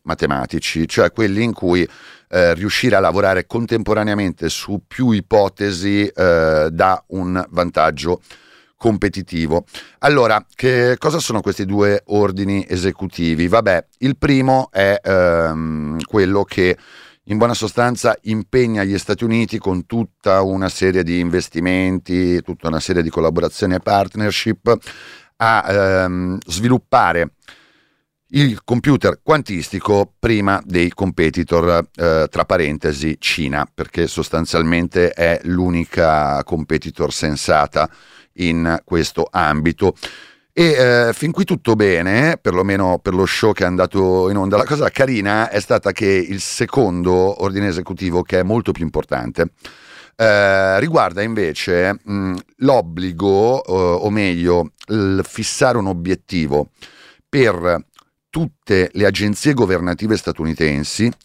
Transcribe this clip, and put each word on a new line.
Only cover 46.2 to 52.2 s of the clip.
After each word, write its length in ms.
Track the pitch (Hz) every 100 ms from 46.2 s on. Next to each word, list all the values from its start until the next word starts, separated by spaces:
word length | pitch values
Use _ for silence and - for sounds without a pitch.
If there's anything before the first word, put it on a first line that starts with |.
| 85 98
secondo 1000 | - - 120 - 107 87 87 90 92 -
ordine 260 | 98 95 101
esecutivo, 540 | 85 87 92 92 87
che 180 | - 92
è 20 |
molto 280 | 92 113 104
più 120 | 80
importante, 680 | 82 76 - 64 58 73 85 - - - - - - -
eh, 600 | 110 104 101 98 95 98
riguarda 420 | 151 160 101 87
invece, 760 | 110 110 85 73 - 87 92 101 104
mm, 280 | 101